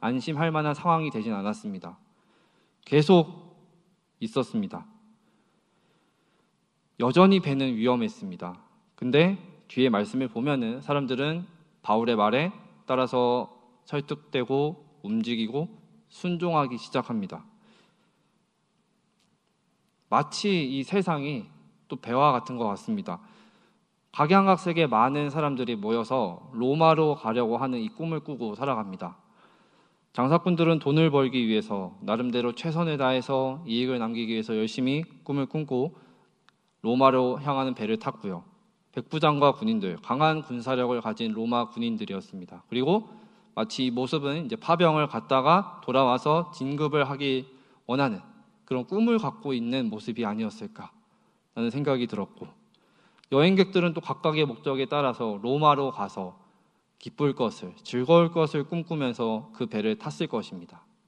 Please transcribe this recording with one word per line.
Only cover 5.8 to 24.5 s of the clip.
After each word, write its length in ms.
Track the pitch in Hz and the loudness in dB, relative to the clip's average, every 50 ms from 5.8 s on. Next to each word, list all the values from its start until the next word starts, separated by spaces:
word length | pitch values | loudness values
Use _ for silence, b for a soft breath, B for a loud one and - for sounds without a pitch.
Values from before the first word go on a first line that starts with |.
| _ _ _ _ _ _ _ _ _ _ _ _ _ _ _ _ _ _ _ _ _ _ _ _ | _ _ _ _ _ _ _ _ _ _ _ _ _ _ _ _ _ _ _ _ _ _ _ _
여전히 400 | 120 120 127 170 185 190 196 190 | 0 2 6 8 8 8 8 4
배는 360 | 175 147 139 135 135 131 123 | 2 0 0 0 0 0 0
위험했습니다. 760 | 110 110 120 123 123 117 107 110 - - 98 92 87 - 90 90 - - _ _ _ _ _ _ | 0 2 2 2 2 0 -4 -6 -8 -12 -12 -10 -10 -10 -12 -12 -14 -20 _ _ _ _ _ _
근데 420 | - - 127 123 143 165 180 196 190 - - - - _ _ | -8 -6 2 4 4 4 4 2 -2 -8 -18 -20 -20 _ _
뒤에 220 | - 127 127 131 | -2 2 2 4
말씀을 380 | 113 101 104 104 - 131 135 123 | 4 2 0 -2 -2 -4 -4 -4
보면은 520 | 110 113 120 147 147 135 120 110 117 131 | -4 -4 -2 -2 0 0 -2 -4 -6 -8
사람들은 680 | 143 - 143 143 139 123 127 120 139 147 160 170 175 - - - _ _ _ _ _ | -6 -2 -2 -2 -2 -2 -2 -2 -2 -2 -4 -6 -8 -12 -16 -20 _ _ _ _ _
바울의 340 | - 104 113 117 117 120 | 0 0 2 2 2 2
말에 340 | 110 104 104 107 131 151 185 208 - - - - _ _ | 2 4 4 4 2 0 0 -4 -8 -18 -20 -20 _ _
따라서 680 | - 131 127 131 120 - 127 123 123 123 123 117 - - - _ _ _ _ _ | -2 0 0 0 0 0 0 2 2 2 0 -2 -6 -12 -20 _ _ _ _ _
설득되고 1160 | - - 143 139 - 151 143 - _ - 135 123 117 135 135 143 151 170 - - _ _ _ _ | -8 -6 -6 -6 -6 -8 -10 -10 _ -4 -4 -2 0 0 0 0 -2 -4 -8 -16 _ _ _ _
움직이고 680 | 101 107 113 110 117 120 113 113 107 117 139 160 - - - - _ _ _ _ _ | -4 -2 -2 -2 -2 -2 -2 -4 -4 -4 -4 -6 -6 -8 -16 -20 _ _ _ _ _
순종하기 720 | _ - - 180 175 170 165 175 165 156 143 127 123 113 | _ -8 -6 -6 -4 -2 -2 0 2 2 0 0 -2 -8
시작합니다. 680 | - - - 135 123 - 123 110 98 92 - 82 76 - _ b b b b b b b b b b b b b b b b _ _ _ _ _ _ _ _ _ _ _ _ _ _ _ _ _ _ _ _ _ _ _ _ _ _ _ _ _ _ _ _ _ _ _ | -12 -4 -4 -4 -4 -2 -4 -4 -4 -6 -10 -14 -16 -20 _ b b b b b b b b b b b b b b b b _ _ _ _ _ _ _ _ _ _ _ _ _ _ _ _ _ _ _ _ _ _ _ _ _ _ _ _ _ _ _ _ _ _ _
마치 720 | - 117 147 147 - - - 208 196 175 151 127 131 139 | 2 2 2 0 -6 -4 0 2 2 2 0 0 -2 -4
이 40 | 131 | -4
세상이 640 | - - 202 185 180 165 147 139 143 151 123 101 - - - _ _ _ _ _ _ | 0 0 0 0 0 -2 -2 -2 -4 -6 -8 -8 -12 -18 -20 _ _ _ _ _ _
또 80 | - | -12
배와 360 | 127 - - 120 131 143 151 135 | -12 -6 -2 2 4 4 4 4
같은 240 | 120 113 - 127 | 2 -2 -4 -6
것 100 | 123 117 107 | -4 -2 -4
같습니다. 520 | 101 95 - - 110 101 95 101 90 87 b b b b b b b b b b b b b _ _ _ _ _ - | -4 -4 -4 -6 -6 -6 -4 -8 -10 -10 b b b b b b b b b b b b b _ _ _ _ _ -2
각양각색의 760 | - 147 151 185 196 196 196 | -2 2 4 6 6 6 6